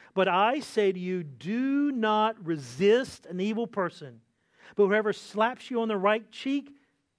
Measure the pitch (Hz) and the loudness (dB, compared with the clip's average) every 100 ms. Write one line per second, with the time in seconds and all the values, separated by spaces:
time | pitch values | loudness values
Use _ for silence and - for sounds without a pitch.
0 | - - 185 180 214 285 - - 202 185 | -6 0 2 4 2 2 -2 0 2 2
1 | 180 185 156 127 151 226 262 277 285 262 | -2 -4 -6 -10 -6 -2 0 0 0 0
2 | 220 214 214 220 170 160 127 123 196 233 | 0 2 0 -2 -6 -6 -6 0 4 4
3 | 240 - - 180 202 220 233 220 175 - | 2 -10 -12 -6 -4 -4 -6 -4 -6 -6
4 | 143 117 _ _ _ _ - - 202 214 | -18 -20 _ _ _ _ -6 2 4 4
5 | 214 190 - 202 226 254 - 240 226 208 | 0 -4 -6 -2 -2 -2 -6 -4 -2 0
6 | 196 214 214 - 269 285 285 - _ _ | 2 0 -2 -10 -4 -4 -6 -16 _ _
7 | _ | _